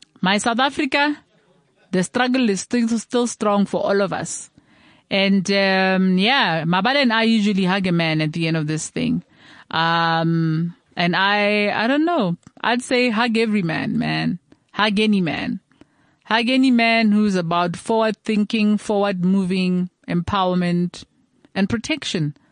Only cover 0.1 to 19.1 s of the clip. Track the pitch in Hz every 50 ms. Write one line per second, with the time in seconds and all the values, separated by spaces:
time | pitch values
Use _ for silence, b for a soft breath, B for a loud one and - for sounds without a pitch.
0.1 | _ _ - 185 202 208 - 240 233 226 269 294 - - 302 262 - 285 285 302
1.1 | 294 - _ _ _ _ _ _ _ _ _ _ _ _ _ _ - 185 175 -
2.1 | - 247 254 254 247 262 247 214 196 180 - - - 247 233 226 233 214 - -
3.1 | - 240 247 226 - - 214 208 202 202 196 - - 170 - - 202 196 202 -
4.1 | - - 165 - - - - - _ b b b b b b b b b b -
5.1 | 190 196 196 196 196 196 175 196 202 196 196 190 190 190 190 190 190 185 190 185
6.1 | 185 185 196 226 269 277 233 180 160 165 151 165 180 185 190 247 269 285 277 233
7.1 | 220 226 226 226 226 220 202 214 202 190 190 180 190 202 185 185 170 170 165 160
8.1 | 156 156 156 151 151 170 165 160 165 160 156 151 156 156 - - - 165 165 165
9.1 | 165 175 - B B B B B B B B - - 160 165 165 165 165 165 165
10.1 | 165 165 165 165 165 165 165 160 160 160 170 170 175 - _ _ _ - 175 175
11.1 | 175 180 190 202 208 208 208 208 208 208 208 202 - - 214 240 277 302 311 349
12.1 | 349 302 202 175 170 - _ - - - - 208 240 247 - - 269 247 247 247
13.1 | 208 214 240 240 214 226 226 220 208 208 180 165 156 - - 147 - 151 156 156
14.1 | 156 156 160 165 180 - _ _ _ _ _ _ - - 208 220 202 214 220 220
15.1 | 208 190 180 151 - 147 - - 190 190 - b b b b b b b b b
16.1 | b b b - 214 233 233 240 262 262 262 262 240 233 233 226 226 226 226 214
17.1 | 208 208 214 208 190 185 170 165 175 175 175 175 170 - - - 226 220 220 220
18.1 | 208 - _ - 220 208 214 - - 220 208 214 214 196 - - 214 202 202 202